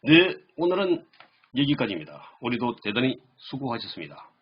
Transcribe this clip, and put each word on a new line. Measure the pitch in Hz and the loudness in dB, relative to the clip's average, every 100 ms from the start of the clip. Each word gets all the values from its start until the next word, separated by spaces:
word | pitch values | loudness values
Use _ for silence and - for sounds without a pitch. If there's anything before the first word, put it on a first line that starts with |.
네, | 143 160 185 - _ - | 8 6 6 0 _ -4
오늘은 | 175 180 196 170 - _ - _ _ 127 | 0 0 2 0 -2 _ -20 _ _ -2
여기까지입니다. | 139 147 117 92 76 73 - - | 0 2 0 -4 -10 -18 -20 -8
오늘도 | - 120 120 117 | -4 -2 -2 -4
대단히 | 107 104 131 - _ _ | -4 0 0 -2 _ _
수고하셨습니다. | - 135 135 117 - - 78 73 - _ | -12 -8 -6 -8 -8 -12 -14 -16 -20 _